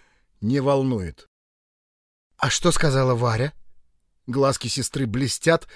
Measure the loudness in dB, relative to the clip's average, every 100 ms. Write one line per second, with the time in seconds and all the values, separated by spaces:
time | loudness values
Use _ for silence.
0 | _ _ _ -8 -2 0 2 0 0 -2
1 | -4 -12 -20 _ _ _ _ _ _ _
2 | _ _ _ -4 -2 0 2 2 2 2
3 | 2 0 0 0 -4 -6 -20 -20 -20 _
4 | _ _ -6 0 2 0 -4 -4 -4 -4
5 | -2 -2 -2 0 2 2 0